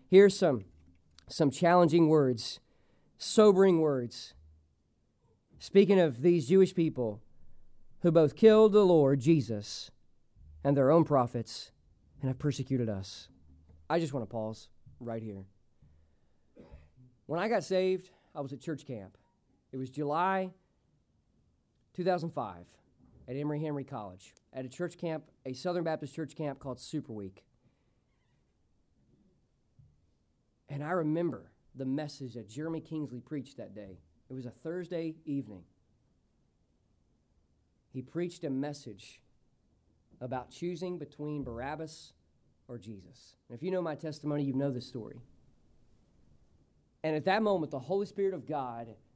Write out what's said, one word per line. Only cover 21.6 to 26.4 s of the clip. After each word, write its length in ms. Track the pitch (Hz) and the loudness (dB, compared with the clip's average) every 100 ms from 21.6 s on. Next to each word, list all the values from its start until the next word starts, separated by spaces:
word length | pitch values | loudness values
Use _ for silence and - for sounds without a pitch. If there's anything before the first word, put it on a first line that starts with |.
| _ _ _ | _ _ _
two 100 | - | -4
thousand 260 | 180 175 165 | -2 -2 -4
five 360 | 151 110 87 90 _ _ _ - _ - | -6 -8 -10 -20 _ _ _ -20 _ -12
at 80 | |
Emory 260 | 131 147 147 | -8 -6 -4
Henry 220 | 156 143 | -6 -6
College, 520 | 139 135 101 95 - _ _ | -8 -12 -12 -16 -20 _ _
at 120 | 135 | -14
a 40 | 131 | -14
church 300 | 135 175 - | -10 -10 -8
camp, 260 | 170 156 - _ | -8 -8 -12 _
a 80 | 131 | -14
Southern 280 | 131 180 175 | -8 -6 -4
Baptist 320 | 165 156 143 | -4 -6 -8
church 220 | - 151 | -10 -12
camp 240 | - | -8